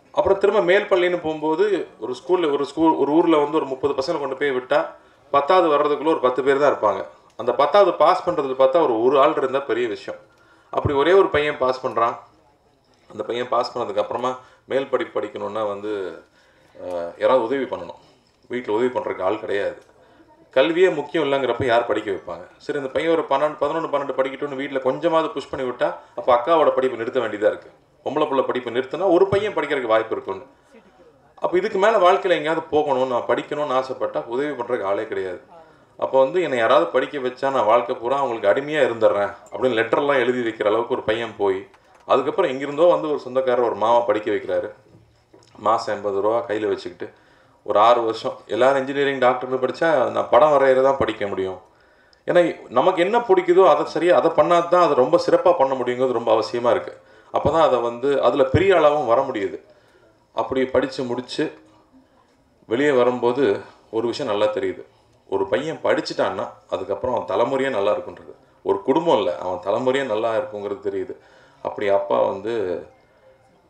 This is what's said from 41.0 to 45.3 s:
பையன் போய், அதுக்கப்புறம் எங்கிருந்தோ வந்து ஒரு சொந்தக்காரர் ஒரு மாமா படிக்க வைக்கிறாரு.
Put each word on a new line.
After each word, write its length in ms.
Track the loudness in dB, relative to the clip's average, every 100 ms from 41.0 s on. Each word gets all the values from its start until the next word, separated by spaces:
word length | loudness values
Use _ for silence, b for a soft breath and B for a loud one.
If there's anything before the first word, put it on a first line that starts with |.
பையன் 340 | -2 -4 -4 -2
போய், 320 | -2 -2 -6 _ b b 0
அதுக்கப்புறம் 440 | 0 0 0 -2
எங்கிருந்தோ 340 | -2 -6 2
வந்து 260 | 4 4 0
ஒரு 80 | -4
சொந்தக்காரர் 460 | -2 -2 0 2
ஒரு 100 | 0
மாமா 240 | 0 2 4
படிக்க 320 | 2 -2 0
வைக்கிறாரு. 420 | -4 -2 -4 -4 -12 _ -20 _ _ _